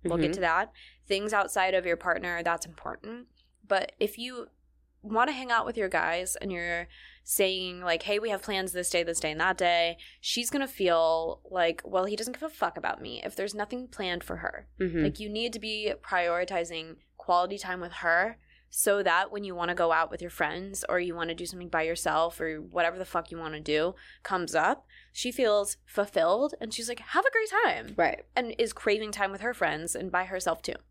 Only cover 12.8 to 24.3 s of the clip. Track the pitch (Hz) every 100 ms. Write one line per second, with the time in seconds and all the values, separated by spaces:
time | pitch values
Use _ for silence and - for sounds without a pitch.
12.8 | - - - 117 - 208 196 208 208 247
13.8 | 254 - 185 175 - 175 165 - - -
14.8 | 185 165 151 - 214 214 233 233 220 214
15.8 | 214 190 - 185 175 170 180 190 170 165
16.8 | 160 160 _ _ - 175 180 202 185 180
17.8 | 175 170 170 170 202 226 _ _ _ -
18.8 | - 202 185 170 196 208 202 180 170 175
19.8 | 170 160 165 - 175 - 151 170 190 190
20.8 | - 180 180 170 165 165 175 185 175 160
21.8 | 160 170 170 151 170 165 160 156 180 175
22.8 | 170 175 185 175 165 165 160 156 156 151
23.8 | 165 190 - - -